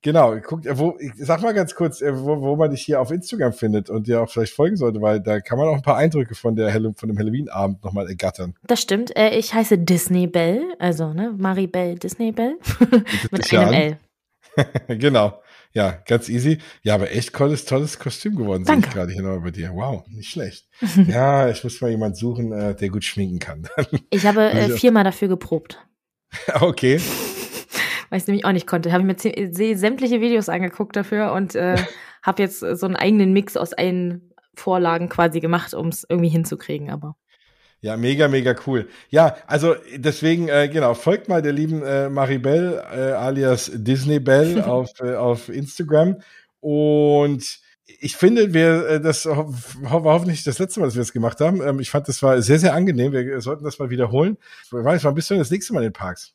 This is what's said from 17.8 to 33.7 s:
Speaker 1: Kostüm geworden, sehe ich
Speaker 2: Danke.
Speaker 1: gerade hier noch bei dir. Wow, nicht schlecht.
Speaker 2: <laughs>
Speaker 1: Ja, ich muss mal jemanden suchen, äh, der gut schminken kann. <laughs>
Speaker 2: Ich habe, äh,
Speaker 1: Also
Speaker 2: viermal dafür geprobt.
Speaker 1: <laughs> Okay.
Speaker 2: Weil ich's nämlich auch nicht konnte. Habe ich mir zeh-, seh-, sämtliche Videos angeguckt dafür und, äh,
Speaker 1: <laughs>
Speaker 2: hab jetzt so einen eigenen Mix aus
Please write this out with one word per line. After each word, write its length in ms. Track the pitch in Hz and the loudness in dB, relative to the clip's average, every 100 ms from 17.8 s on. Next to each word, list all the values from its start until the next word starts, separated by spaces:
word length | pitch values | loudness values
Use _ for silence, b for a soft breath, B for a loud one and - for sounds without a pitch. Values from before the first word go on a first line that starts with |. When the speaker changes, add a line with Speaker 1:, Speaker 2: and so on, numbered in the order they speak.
| 151 - | -2 -6
Speaker 1:
Kostüm 380 | 135 - 214 202 | -10 -6 -6 -4
geworden, 280 | 107 95 | -2 -2
sehe 120 | 92 302 | 2 2
ich 40 | |
Speaker 2:
Danke. 160 | 147 98 | 2 -2
Speaker 1:
gerade 160 | 87 | -6
hier 80 | 92 | -6
noch 200 | 95 92 | -6 -6
bei 80 | 87 | -8
dir. 220 | 85 85 | -10 -10
Wow, 320 | 87 131 113 - | -8 -8 -8 -12
nicht 220 | 107 - | -18 -14
schlecht. 360 | 170 101 - _ _ | -10 -10 -12 _ _
Speaker 2:
<laughs> 260 | 214 170 175 | 0 4 4
Speaker 1:
Ja, 440 | 120 135 139 127 | 4 2 2 2
ich 120 | 107 | -2
muss 160 | 120 - | -8 -4
mal 80 | 120 | -4
jemanden 240 | 113 107 90 | -2 -4 -4
suchen, 360 | 120 117 117 | -6 -4 -6
äh, 220 | 104 104 | -4 -4
der 140 | 98 101 | -4 -4
gut 160 | 101 | -4
schminken 340 | - - 95 90 | -6 -4 -4 -4
kann. 300 | - 78 82 - | -8 -12 -8 -6
<laughs> 320 | 135 143 _ | -4 -4 _
Speaker 2:
Ich 140 | 196 | 2
habe, 160 | 202 208 | 2 4
äh, 180 | 214 - | 2 2
Speaker 1:
Also 140 | 214 233 | 0 4
Speaker 2:
viermal 280 | 247 226 | 4 6
dafür 240 | 190 185 196 | 2 0 -2
geprobt. 560 | 180 - 160 - - _ _ _ _ | -2 -2 -6 -6 -20 _ _ _ _
Speaker 1:
<laughs> 400 | _ - - 160 | _ -10 -2 2
Okay. 380 | 175 - 127 147 170 B B B B B B B B B B | 2 2 2 2 0 B B B B B B B B B B
Speaker 2:
Weil 100 | 190 | -6
ich's 80 | 190 | 0
nämlich 180 | 202 202 | 0 2
auch 60 | |
nicht 140 | 185 - | 0 0
konnte. 260 | 175 170 | -2 2
Habe 100 | 180 | 2
ich 40 | 190 | 2
mir 100 | 190 | 0
zeh-, 320 | 214 - 196 | -2 -4 -6
seh-, 220 | 170 220 | -2 0
sämtliche 480 | 202 208 262 254 240 | 2 0 0 0 2
Videos 260 | 233 233 196 | 2 2 0
angeguckt 480 | 175 180 - 214 208 | -4 -4 -4 -4 -4
dafür 360 | 202 214 214 | -2 -2 -2
und, 220 | 170 190 | -2 -2
äh, 220 | - 180 180 180 B | -2 0 0 -2 B
Speaker 1:
<laughs> 200 | B B | B B
Speaker 2:
hab 160 | - 190 | -4 0
jetzt 220 | 190 - | -2 -2
so 260 | - 175 190 | -6 -4 -2
einen 100 | 185 | 0
eigenen 380 | 196 214 190 | 2 4 4
Mix 220 | 190 196 - | 2 0 -6
aus 160 | 170 | -6